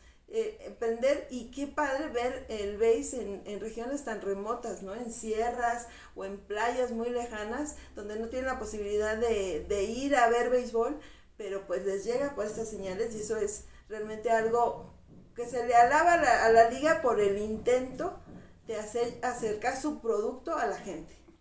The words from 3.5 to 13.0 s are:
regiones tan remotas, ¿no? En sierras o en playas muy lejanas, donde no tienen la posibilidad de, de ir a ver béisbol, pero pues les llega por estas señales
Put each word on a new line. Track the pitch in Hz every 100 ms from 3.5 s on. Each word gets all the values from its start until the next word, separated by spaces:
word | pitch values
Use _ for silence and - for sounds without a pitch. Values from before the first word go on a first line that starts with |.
| 202
regiones | 214 226 247 277
tan | 233 202
remotas, | 196 196 214 - 226 180
¿no? | 190
En | 226 226
sierras | - 220 220 240 247 240 240 - - - -
o | 196
en | 202
playas | - 208 233 254 240
muy | 226 240
lejanas, | 240 240 214 208 254 302 - - 214
donde | 208 214
no | 226
tienen | 254 262
la | 254
posibilidad | 214 214 202 208 214 220
de, | 233 208 190 151 -
de | 202
ir | 208 247 277 269
a | 233
ver | 240 247
béisbol, | 247 226 226 240 302 - - - -
pero | 196 196 185
pues | 180 196
les | 196 202
llega | 254 285 196
por | 214
estas | 226 220
señales | 196 190 190